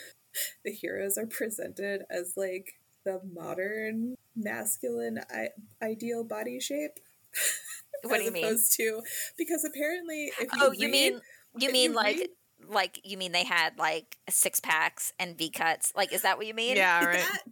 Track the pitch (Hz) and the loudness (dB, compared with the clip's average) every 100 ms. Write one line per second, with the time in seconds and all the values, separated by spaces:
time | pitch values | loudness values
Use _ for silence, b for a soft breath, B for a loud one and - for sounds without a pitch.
0 | B - _ - - - - 202 - 190 | B -20 _ -6 -6 -6 -8 -6 -4 -2
1 | 196 208 220 - 226 220 - - 202 196 | -2 -2 -4 -4 -4 -4 -8 -6 -4 -4
2 | 190 180 175 - 196 185 190 - _ _ | -6 -6 -4 -4 -2 -4 -8 -18 _ _
3 | 202 190 190 170 160 160 196 220 220 226 | -6 -6 -6 -10 -6 -4 -2 -2 -4 -2
4 | 233 254 _ 226 208 226 220 - 247 233 | -2 -4 _ -6 -4 -2 -2 -2 -2 -2
5 | 233 226 - - 110 - 208 - 220 220 | -4 -4 -6 -6 -6 -8 -18 -6 -6 -4
6 | 233 233 226 214 226 247 254 285 302 - | -4 -4 -4 -6 -6 -6 -4 -4 -4 -8
7 | - _ _ - B B B B B 185 | -20 _ _ -2 B B B B B -8
8 | 226 262 220 185 214 226 - - 220 220 | -2 0 0 0 0 2 4 4 2 -2
9 | 226 B B - 320 320 311 277 294 359 | -6 B B -6 -2 -2 -2 -2 -2 -2
10 | 339 311 294 - - - 277 - 277 277 | -6 -6 -6 -4 -2 4 4 4 2 4
11 | 269 247 - B B 233 269 254 254 226 | 4 2 -6 B B -2 2 4 4 4
12 | 208 311 359 - _ _ 160 208 185 - | 2 2 -2 -8 _ _ -2 0 0 -2
13 | 196 196 185 175 170 175 160 - 160 160 | -10 -6 -2 0 2 4 4 2 0 0
14 | - - - - - - - 156 160 - | -4 -14 0 2 4 2 2 4 2 0
15 | - - 185 165 165 - 165 156 - - | -6 -4 -6 -4 -4 0 0 2 0 2
16 | 202 185 190 139 220 220 233 233 185 170 | 0 2 2 2 -2 -2 2 4 6 6
17 | 170 180 175 392 - | 6 4 2 0 -4